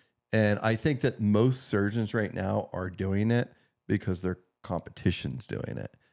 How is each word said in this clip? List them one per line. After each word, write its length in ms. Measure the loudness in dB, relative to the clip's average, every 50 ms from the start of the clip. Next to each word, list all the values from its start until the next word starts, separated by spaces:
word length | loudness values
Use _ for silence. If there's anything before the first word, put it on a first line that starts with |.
| _ _ _ _ _ _ 2
and 260 | 4 6 4 4 2
I 140 | 2 0 0
think 240 | 2 2 0 0 2
that 200 | 0 0 0 0
most 440 | 2 4 4 6 6 4 2 0 -2 -2
surgeons 440 | 0 0 2 0 0 -2 -2 -2 -2
right 180 | -2 -2 -2 -4
now 360 | -4 -2 -2 -2 -2 -2 -4 -6
are 180 | -6 -6 -6
doing 400 | -6 -4 -4 -2 0 2 2 2
it 220 | 2 2 0 -2 -8 _ _ _ _ _ _
because 340 | -2 -2 -2 0 -2 -4 -2 -4
their 160 | -4 -6 -6 _ _ _ _ -8
competition's 840 | -6 -6 -6 -6 -10 -14 -2 -2 0 0 0 -4 -8 -8 -8 -10
doing 300 | -8 -8 -8 -8 -8 -8 -8
it, 180 | -10 -12 -14 _ _ _